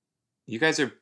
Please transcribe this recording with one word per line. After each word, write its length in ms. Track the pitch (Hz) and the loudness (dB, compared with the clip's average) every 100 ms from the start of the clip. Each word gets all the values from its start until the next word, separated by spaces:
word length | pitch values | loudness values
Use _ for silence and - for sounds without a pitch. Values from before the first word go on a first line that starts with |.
| _ _ _ _ - | _ _ _ _ -12
You 100 | 113 | 0
guys 220 | 160 151 | 0 2
are 140 | 135 - | -2 -6